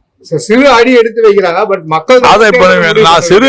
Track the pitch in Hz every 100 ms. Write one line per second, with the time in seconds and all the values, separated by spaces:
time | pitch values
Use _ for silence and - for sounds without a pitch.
0 | _ _ - 160 - 240 277 233 240 240
1 | 226 226 220 202 180 180 208 190 160 156
2 | 202 254 151 202 214 247 185 185 165 147
3 | 160 165 170 196